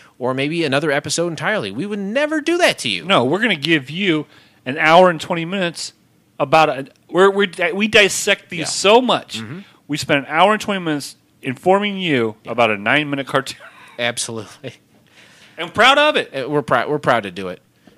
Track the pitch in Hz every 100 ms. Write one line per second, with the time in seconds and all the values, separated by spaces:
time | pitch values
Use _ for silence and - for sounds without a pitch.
0 | - - 123 131 143 170 156 135 156 143
1 | 151 156 170 151 160 214 107 104 202 208
2 | 196 240 302 311 302 349 320 - 123 90
3 | 170 190 131 175 233 170 147 165 127 160
4 | 202 156 143 - _ _ - 151 156 170
5 | 185 160 - 170 165 196 175 170 - -
6 | _ _ _ - 143 156 151 131 139 _
7 | _ 165 196 196 202 170 175 185 214 220
8 | 190 - - 196 - 170 151 - 190 233
9 | 247 156 - 110 110 170 202 _ - 151
10 | - 147 127 156 190 214 - 196 170 147
11 | - - _ _ 135 127 180 196 208 196
12 | 180 135 113 107 120 117 113 104 107 139
13 | 147 139 131 139 127 - - - - -
14 | 120 120 - 113 104 - 127 - _ _
15 | _ _ - _ - - 170 202 240 277
16 | 294 190 - 139 127 147 - 127 - 147
17 | 156 117 101 90 95 90 _ _ _